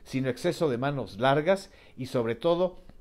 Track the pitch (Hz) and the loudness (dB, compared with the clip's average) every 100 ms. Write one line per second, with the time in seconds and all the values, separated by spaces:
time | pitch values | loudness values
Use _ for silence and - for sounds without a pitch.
0 | - 131 131 123 175 151 165 120 139 143 | -6 -2 -2 0 -2 0 0 0 -2 -2
1 | 98 98 131 139 151 190 - - - - | -6 0 4 4 4 0 -2 -20 -20 -12
2 | - 127 113 113 170 170 180 - - - | -4 -2 0 0 0 2 0 -4 -18 -20